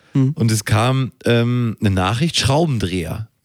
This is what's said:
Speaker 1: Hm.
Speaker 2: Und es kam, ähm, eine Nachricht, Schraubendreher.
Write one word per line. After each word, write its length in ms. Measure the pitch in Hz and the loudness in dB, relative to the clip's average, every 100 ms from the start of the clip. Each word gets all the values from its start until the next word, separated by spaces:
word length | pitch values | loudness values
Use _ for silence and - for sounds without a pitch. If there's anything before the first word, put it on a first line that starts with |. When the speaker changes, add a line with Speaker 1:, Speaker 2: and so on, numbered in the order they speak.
| _ | _
Speaker 1:
Hm. 180 | 139 131 | 0 0
Speaker 2:
Und 160 | 151 117 | 2 0
es 140 | 110 | 0
kam, 480 | - 107 120 131 123 - - | 0 2 2 0 -2 -4 0
ähm, 500 | 120 120 123 120 98 | 2 2 0 -2 -2
eine 100 | 110 | 0
Nachricht, 460 | 95 92 117 165 - | 0 0 0 -2 0
Schraubendreher. 880 | - 143 170 120 95 90 78 98 113 _ | 0 0 0 -2 -2 -4 -6 -8 -10 _